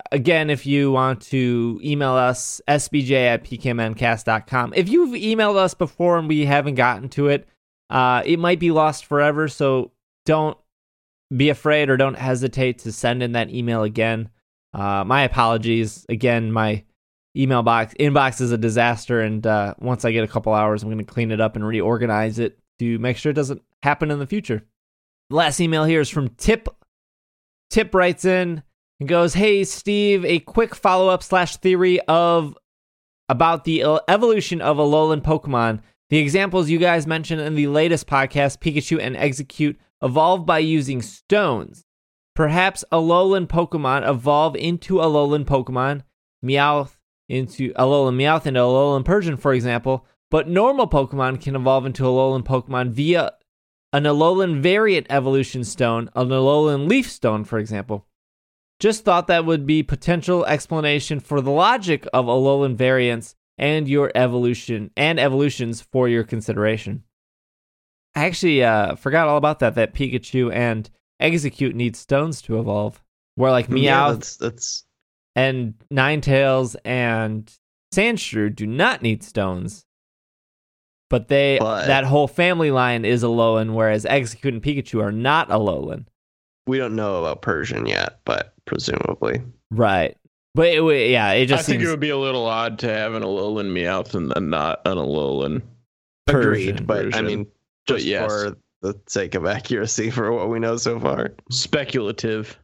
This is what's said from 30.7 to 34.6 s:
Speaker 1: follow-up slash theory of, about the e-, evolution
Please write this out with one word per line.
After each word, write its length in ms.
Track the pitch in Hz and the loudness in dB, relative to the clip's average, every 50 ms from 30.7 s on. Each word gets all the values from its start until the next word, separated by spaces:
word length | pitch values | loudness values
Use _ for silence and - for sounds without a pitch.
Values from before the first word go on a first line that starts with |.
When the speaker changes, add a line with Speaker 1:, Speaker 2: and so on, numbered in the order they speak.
| - | -2
Speaker 1:
follow-up 480 | - - 202 185 185 185 190 185 175 - | 0 2 2 4 4 4 2 2 0 0
slash 340 | - 190 180 175 170 - | 0 0 0 0 0 -4
theory 420 | - - 185 185 175 180 185 180 180 | -2 0 2 2 4 4 2 2 2
of, 540 | - - 160 165 175 170 170 170 160 147 - - _ _ _ _ _ _ _ _ _ _ _ _ _ | 2 2 4 4 4 4 4 2 0 -2 -8 -16 _ _ _ _ _ _ _ _ _ _ _ _ _
about 360 | - 131 120 165 165 170 160 - | -4 0 2 2 2 2 0 0
the 180 | 165 160 160 | -2 0 2
e-, 180 | - 151 156 156 - | 2 2 2 2 2
evolution 540 | - 185 208 240 233 220 208 - - 180 165 | 2 2 4 4 4 2 2 0 -2 -6 -2